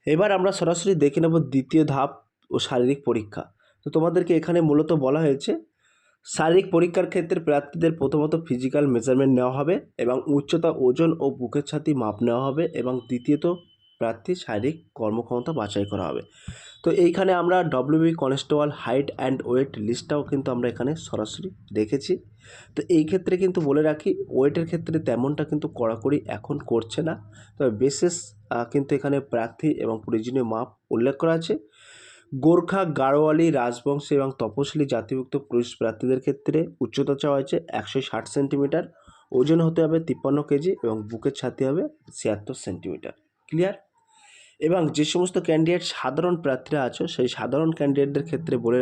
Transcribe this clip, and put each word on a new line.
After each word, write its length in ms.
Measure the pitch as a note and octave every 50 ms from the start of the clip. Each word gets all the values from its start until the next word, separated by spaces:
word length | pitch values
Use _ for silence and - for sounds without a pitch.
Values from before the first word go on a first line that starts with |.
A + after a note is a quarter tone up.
| _
এবার 240 | - D3+ D#3 G3 G#3 G3+
আমরা 140 | F#3 F#3 G3 F#3+ -
সরাসরি 320 | F3+ D#3+ F3 F3 - G3+ G3 D#3+ C#3+
দেখে 160 | C#3+ C#3 - E3
নেব 100 | E3 E3 E3 D3+ C3 B2
দ্বিতীয় 300 | C3+ B2+ - - D#3+ D#3 D3 C#3
ধাপ 180 | C#3 C3+ C#3+ - - _ _ _ _ _ - A#2+
ও 20 | B2 -
শারীরিক 340 | - C#3 B2+ B2 B2 C#3+ C#3 - -
পরীক্ষা। 340 | - A#2 G#2 G2+ - - - - _ _ _ _ _ _ _
তো 60 | D3+ -
তোমাদেরকে 360 | D#3+ D#3+ E3+ E3 F3+ F3 E3+ F3+ D#3+
এখানে 180 | D#3 - E3+ E3+ E3 D#3
মূলত 220 | C#3+ D3 D#3 D#3+ E3+ D#3 C3
বলা 160 | C3 C#3 D#3 E3
হয়েছে 280 | D3+ C#3 C3+ - - G#3+ E4 - _ _ _ _ _ _ _ _ _ _ _ _
শারীরিক 400 | - - - D#3+ D#3+ E3+ F#3 F#3+ F#3+ -
পরীক্ষার 360 | E3+ E3 F3+ E3+ F#3+ F3+ F3 -
ক্ষেত্রে 260 | F#3 D#3+ E3 F#3 F3 E3
প্রার্থীদের 460 | D#3+ D3 D3 D3 - - E3+ E3 E3 D#3+ E3
প্রথমত 340 | C#3 C3+ C#3+ D#3 D3 D3+ D#3 E3 E3
ফিজিক্যাল 380 | - C3 B2 B2+ C3 C3 D3 D3 C#3 B2+
মেজারমেন্ট 380 | A#2+ - C3 B2+ C3 C#3 C#3 C3+ B2
নেওয়া 160 | B2 B2 B2+ C3+
হবে 160 | C#3+ D3 F#3 B3+ - - _ -
এবং 180 | C3 A#2 B2+ C3+ - - C#3+
উচ্চতা, 340 | C#3+ C#3 - - E3 E3 E3 D3+ - C3+
ওজন 240 | B2+ B2+ C#3 E3 E3 D#3+ E3 D#3
ও 20 | C#3 B2 B2+
বুকের 260 | B2+ A#2 - D3 C#3+ -
ছাতি 220 | - D3+ D3+ - D3+ C3 A#2+
মাপ 140 | G#2+ G2+ G2+ A#2
নেওয়া 160 | A#2 A#2 A#2+ C3+
হবে 180 | C3+ C3+ D3+ E3+ E3 - C3
এবং 140 | A#2+ B2 B2+ B2+ - -
দ্বিতীয়ত 380 | B2+ A#2+ B2 - D3 D3 - E3+ F3 F3 - _ _ _ _ _ _ -
প্রার্থীর 380 | A#2 A2+ A2+ - - - F3+ F3+ -
শারীরিক 320 | - A#2 G#2 G#2+ C3+ D#3+ E3 - _ _ -
কর্মক্ষমতা 540 | A#2 G#2+ G#2+ A2+ A#2 - B2 A#2+ B2 D#3+ E3 C#3+
বাছাই 260 | A2 G2+ - G#2 G2+ G2 G#2+
করা 120 | G2 F#2 D#2+
হবে। 140 | C2+ A#1+ - - _ _ - - - - - - - - -
তো 40 | F3 D#3+ - F3
এইখানে 280 | E3+ E3+ F#3+ F#3+ F#3+ F#3 F3 E3+
আমরা 140 | F3 F3+ F#3 F3 D#3+ C3+
ডব্লিউবি 380 | B2+ B2+ C#3 D3+ D#3 D#3+ E3 E3 E3 C#3+
কনস্টেবল 460 | C3 C3+ C#3 - - D3+ D3 D3 D3+ C#3 - -
height 240 | A#2 A#2+ C3+ C#3+ D3 - - B2+
and 120 | C3 C3+ B2+ - A#2+
weight 220 | A#2+ B2+ C#3 C3+ - A2 G#2
লিস্টটাও 360 | G#2 A#2 B2 - - D3+ D3 C#3 -
কিন্তু 180 | - C3+ C3 C3+ B2+
আমরা 120 | A#2+ B2 B2 G#2+
এখানে 200 | - B2 C3 D#3 E3 - -
সরাসরি 400 | - G#2+ G#2+ G#2+ - - F3+ F#3+ - - - - - G#2+
রেখেছি। 340 | G#2+ G#2+ - C3+ - - F3+ - - - - _ - - - - - - -
তো 60 | - D3 - F3+
এই 80 | D#3+ D#3 D#3+
ক্ষেত্রে 260 | F#3 F#3+ F#3 - F#3 F3+ F#3+
কিন্তু 160 | F#3+ F#3 F#3+ E3 C#3+
বলে 140 | C#3 D3 D#3
রাখি 280 | D#3 D3+ D#3 - - - - - - B2
ওয়েটের 320 | B2 C3 D3 D#3 E3 E3 E3
ক্ষেত্রে 260 | F3 E3 E3 - D#3+ D#3+ D#3 -
তেমনটা 360 | A#2+ A2+ B2 C3+ D3+ D#3 D#3 D3+
কিন্তু 160 | D#3+ D3+ D3 D3+ G#2+ A#2+
কড়াকড়ি 400 | A#2+ A2+ A2+ A2+ A2 C3+ C#3+ D3 - - -
এখন 200 | G#2 - - C#3+ D3 - -
করছে 300 | A#2+ A2+ A2+ - - - D#3 D#3
না, 60 | E3 - - - - - - - -
তবে 160 | - C#3+ B2+ G#2+ G#2 B2+
বিশেষ, 300 | C#3 C#3+ - - F3 E3+ - - - - - - - -
আহ, 100 | A#2+ A#2+ - -
কিন্তু 180 | C#3+ C#3 - D3 C#3
এখানে 180 | - C#3+ C#3+ C#3 C3+ - -
প্রার্থী 360 | A#2 A2+ A2+ A#2 - - D#3 D3 - -
এবং 120 | A2+ A2+ A2 G#2
প্রয়োজনীয় 420 | - A#2 A2 A2 B2 B2 C3+ B2+ A#2 A2
মাপ 160 | A2 A#2 G#2 - _ _ - -
উল্লেখ 200 | A2+ A#2 C3 C3+ -
করা 140 | - E3 E3 E3
আছে। 160 | E3 - G#3+ - - - _ _ - - - - - - - - _ _ -
গোর্খা, 480 | C3 B2+ D#3 E3+ E3+ E3+ E3+ F#3+ G3 F#3+ E3+ C#3+ C#3
গাড়োয়ালি 460 | C3+ C3+ C#3 D3 D3+ D#3 D#3 D#3 E3 E3+ - C3+
রাজবংশী 520 | A#2+ A#2+ A#2+ A#2+ - C#3+ C#3+ C#3+ C#3+ - D#3 C#3
এবং 100 | C3+ C3+ C3 -
তপশিলি 440 | A#2+ A2 G2+ A#2 C#3+ C#3 - D3+ D3 C#3 C3
জাতিভুক্ত 420 | A#2 G#2 G#2 C3+ C3 B2+ - - C#3+ C#3
পুরুষ 220 | - A#2+ A#2+ A#2+ A#2+ - -
প্রার্থীদের 400 | A#2 A2+ A2 - - B2+ C3 C3 C3
ক্ষেত্রে 340 | - C#3 - - - C#3+ D#3 E3 E3+ - - C3
উচ্চতা 300 | A2 - - C#3+ - C#3 C#3 -
চাওয়া 140 | D3+ C#3+ C#3
হয়েছে 180 | C#3 C#3 - E3+ - - - -
একশো 180 | - - - D3 B2+ -
ষাট 160 | - A2 A#2 - -
সেন্টিমিটার, 500 | D3 C#3 C#3 C#3+ C#3+ C#3 C#3 D3+ D#3+ F3 E3 - _ _ - - _ _ _ - B2+
ওজন 200 | C3 D3 D#3+ E3 E3
হতে 140 | D#3+ E3 E3 D#3+
হবে 140 | D#3 D#3+ E3 D#3+
তিপ্পান্ন 320 | E3 D3+ D#3 - C#3+ C#3 D3 D3 -
কেজি 200 | D3 C#3+ D3+ F3+ F#3+ - -
এবং 120 | A#2 A2 A2 G#2+ G#2
বুকের 240 | A#2 A2 - C#3+ C3+ -
ছাতি 220 | - B2 A2+ - C#3 C3
হবে 140 | C#3 E3+ C4+ D4+ - _ _ - - -
ছিয়াত্তর 380 | - A2 G#2+ G2+ G#2 - C3+ - -
সেন্টিমিটার। 500 | - F#2 E2 - F#2 E2 - - - - _ _ _ _ _ _ _
ক্লিয়ার? 280 | - D#3+ F3 F#3+ G3+ - _ _ _ _ _ _ _ _ _ _ - - - _ _ -
এবং 220 | - D#3 E3+ F#3+ E3 D3 B2
যে 80 | C#3 D3+ D3+ -
সমস্ত 240 | G#3 F3+ F3+ F#3 F#3+ F3+
ক্যান্ডিডেট 360 | - D#3+ D#3 D#3+ D#3+ F3 F3+ E3+ - -
সাধারণ 400 | - - C3+ C3 D#3 E3 F3+ F3 E3 E3+
প্রার্থীরা 360 | D3+ C3 B2 - - D#3 D3 C3+ A#2+
আছো 160 | A#2 - - E3+ -
সেই 140 | - B2+ B2 -
সাধারণ 340 | - A2 A2 B2+ C#3 D#3+ D#3+ D#3+ -
ক্যান্ডিডেটদের 460 | D3 C#3 C#3 C#3+ C#3 C#3+ C#3+ C#3+ C3+ -
ক্ষেত্রে 260 | - B2+ - - C3+ B2+ A#2
বলে 120 | A#2 A#2+ B2+